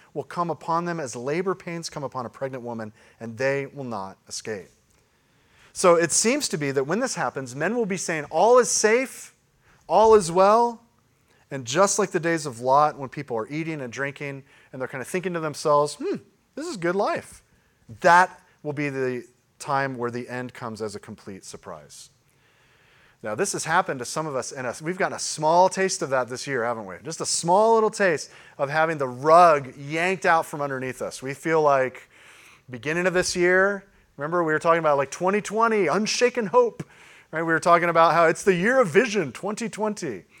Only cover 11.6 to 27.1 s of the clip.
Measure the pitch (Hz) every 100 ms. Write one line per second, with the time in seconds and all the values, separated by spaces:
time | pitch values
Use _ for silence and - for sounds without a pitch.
11.6 | 117 151 196 - 190 180 165 165 147 113
12.6 | 127 139 151 135 131 151 139 117 110 151
13.6 | 165 156 127 110 139 143 143 139 - _
14.6 | _ 131 127 135 120 185 180 170 156 131
15.6 | 160 147 147 - 359 339 - _ _ -
16.6 | 339 226 170 190 254 339 - - _ _
17.6 | _ _ - 110 175 175 185 - _ _
18.6 | 147 143 147 135 127 123 - _ _ -
19.6 | - 135 135 127 120 123 120 123 123 -
20.6 | 120 107 110 101 - 101 - 95 - 98
21.6 | 98 80 73 - - _ _ _ _ _
22.6 | _ _ _ _ _ _ 110 107 147 160
23.6 | 156 170 - 135 120 156 156 131 - 143
24.6 | 123 - 160 185 165 110 - - 156 175
25.6 | 185 190 190 - 147 131 117 123 143 131
26.6 | 117 113 98 87 120